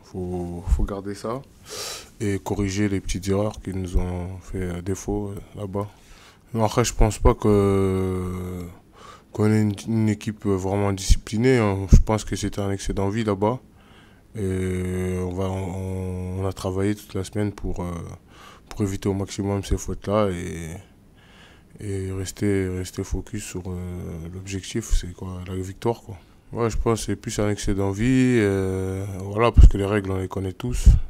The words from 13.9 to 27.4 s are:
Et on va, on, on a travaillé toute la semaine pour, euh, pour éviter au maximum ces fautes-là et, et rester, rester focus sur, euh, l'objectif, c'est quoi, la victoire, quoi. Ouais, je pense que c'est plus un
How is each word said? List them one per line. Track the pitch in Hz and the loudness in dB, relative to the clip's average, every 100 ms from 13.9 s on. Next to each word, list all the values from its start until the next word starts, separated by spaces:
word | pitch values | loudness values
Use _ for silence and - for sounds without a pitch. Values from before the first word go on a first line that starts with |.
| - - - _ 107 | -20 -20 -20 _ -6
Et | 95 92 92 92 92 92 92 92 | -4 -2 -2 -2 -2 -2 -2 -4
on | 90 | -4
va, | 90 95 | -4 -4
on, | 95 95 95 95 92 92 92 92 92 | -4 -6 -6 -6 -6 -6 -6 -6 -4
on | 95 | -4
a | |
travaillé | 95 98 92 98 104 | -4 -4 0 0 -2
toute | - 98 | -6 -8
la | 92 | -6
semaine | 107 104 | -2 -2
pour, | 101 92 87 | -2 -6 -4
euh, | 90 85 87 87 - - - - - | -4 -8 -10 -16 -20 -20 -20 -20 -16
pour | - | -4
éviter | 101 98 101 | -4 -2 -2
au | |
maximum | 98 98 - 98 101 | -2 -4 -4 -2 -2
ces | 95 92 | 0 -2
fautes-là | - 92 - 104 104 | -2 -8 0 2 2
et, | 87 76 85 82 82 - - - - - - - - - - | 0 -6 -8 -10 -12 -16 -20 -20 -20 -20 -20 -20 -20 -20 -14
et | 104 98 95 | -8 -6 -6
rester, | 95 92 - 104 98 95 | -6 -8 -2 0 2 0
rester | 92 90 - | -4 -6 -8
focus | 98 98 92 104 | -4 -4 -4 -10
sur, | - 92 90 | -8 -10 -8
euh, | 90 90 87 87 85 85 | -8 -8 -10 -10 -10 -10
l'objectif, | 92 95 98 - 117 110 | -12 -8 -8 -6 -8 0
c'est | - 90 | 0 0
quoi, | 90 95 92 90 | -10 -10 -10 -8
la | 92 | -6
victoire, | 92 95 117 117 | -6 -2 -2 -2
quoi. | - 95 - - - | -6 -18 -18 -20 -12
Ouais, | 107 117 | -2 0
je | 107 | 0
pense | 120 113 | 2 0
que | - | 0
c'est | 101 | -6
plus | - | -4
un | 110 | -2